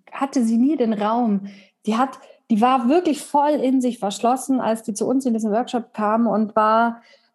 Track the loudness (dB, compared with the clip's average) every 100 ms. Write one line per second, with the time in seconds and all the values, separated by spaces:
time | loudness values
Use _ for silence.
0 | -16 -8 -4 0 2 2 2 2 0 0
1 | -2 0 0 0 -4 -18 _ _ -4 0
2 | -2 -4 -20 -12 -2 2 4 2 2 2
3 | 2 -2 0 0 2 2 2 2 0 -2
4 | -6 -2 -2 0 0 -2 0 -4 -6 -4
5 | -2 0 0 -2 0 -2 -2 -6 -6 -4
6 | -2 0 0 0 0 0 2 2 0 -4
7 | _ _ _